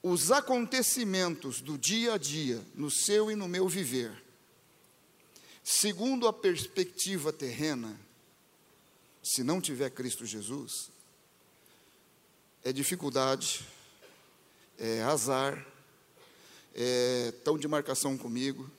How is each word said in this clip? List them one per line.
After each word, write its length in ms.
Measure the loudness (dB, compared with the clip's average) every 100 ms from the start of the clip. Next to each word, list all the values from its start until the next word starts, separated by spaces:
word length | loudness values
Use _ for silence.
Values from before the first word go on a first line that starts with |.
Os 300 | 2 2 6
acontecimentos 1300 | 4 4 0 2 2 2 2 0 2 0 -2 -6 -8
do 180 | -8 -2
dia 360 | 0 2 2
a 40 | 0
dia, 420 | -2 -2 -2 -2 -6
no 160 | -6 -2
seu 400 | 0 4 4 2
e 60 | -2
no 120 | -2
meu 200 | 0 0
viver, 440 | 0 -2 -2 -2 -8 -20 -20 _ _ _ _ -20 _ _ _ _ -20 -20 -12
segundo 640 | 0 2 2 2 0 4 2
a 60 |
perspectiva 1000 | 4 2 2 -2 -2 -2 -2 -2 0 -2
terrena, 680 | -2 -6 -2 -2 -2 -6 -12 -18 -20 -20 _ _ _ _ -20 _ _ _ _
se 220 | -4 0
não 160 | 2 0
tiver 300 | 0 -2 -4
Cristo 360 | -2 -6 -6 -8
Jesus, 640 | -8 -8 -8 -8 -10 -10 -18 -20 _ _ _ _ _ -20 -20 -20 _ _ _ _ _ _ _
é 80 | -2
dificuldade, 920 | 0 0 -2 0 2 4 2 0 -4 -8 -18 -20 -20 -20 -20 -20 -20 -20 _ -20 -8
é 260 | -4 -2
azar, 600 | 0 0 2 2 0 -4 -12 -20 -20 _ _ -20 -20 -20 -20 -20 -16
é 580 | -4 0 2 2 2 -2 -2
tão 140 | 0 0
de 100 | 2
marcação 480 | 0 0 -2 0 -2
comigo 540 | -4 -2 -2 -4 -12